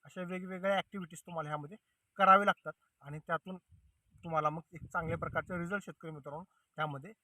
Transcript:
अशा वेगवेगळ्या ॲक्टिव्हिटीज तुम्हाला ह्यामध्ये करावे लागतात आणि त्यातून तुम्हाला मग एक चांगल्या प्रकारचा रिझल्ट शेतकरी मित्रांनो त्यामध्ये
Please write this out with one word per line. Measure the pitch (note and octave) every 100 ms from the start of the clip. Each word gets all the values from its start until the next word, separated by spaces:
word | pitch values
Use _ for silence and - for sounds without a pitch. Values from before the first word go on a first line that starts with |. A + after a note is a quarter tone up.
अशा | - -
वेगवेगळ्या | F3 F#3 F#3 F#3 G3 G3
ॲक्टिव्हिटीज | - G3+ F3 E3
तुम्हाला | - E3+ D3+
ह्यामध्ये | D3+ D3 G#3 _ _ _ -
करावे | F#3+ F#3+ G3+
लागतात | F#3 D#3 - _ _
आणि | C#3+ D3+ -
त्यातून | E3 - F#3 _ - _ _ _ -
तुम्हाला | E3+ D#3+ D3+
मग | D#3 -
एक | E3 -
चांगल्या | F3+ E3 E3
प्रकारचा | E3 E3+ D3+ F3+
रिझल्ट | E3+ G3+
शेतकरी | - D3+ D#3+
मित्रांनो | D3+ C#3+ D3 F#3+ _ _ -
त्यामध्ये | D#3 C#3 D#3+ A3+